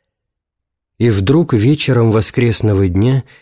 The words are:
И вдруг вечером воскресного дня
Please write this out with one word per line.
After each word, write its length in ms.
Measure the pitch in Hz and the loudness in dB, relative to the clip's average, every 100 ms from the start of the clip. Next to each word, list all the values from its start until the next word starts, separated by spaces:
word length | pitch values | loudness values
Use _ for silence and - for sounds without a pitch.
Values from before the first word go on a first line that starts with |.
| _ _ _ _ _ _ _ _ _ - | _ _ _ _ _ _ _ _ _ -4
И 140 | 117 | -2
вдруг 420 | 98 95 160 165 | 0 0 0 0
вечером 560 | 113 117 151 - 123 113 | 0 0 0 0 0 2
воскресного 800 | 110 - - 120 107 107 98 95 | 0 -2 -2 -2 0 0 0 0
дня 380 | 95 120 135 - - | 0 0 -2 -4 -16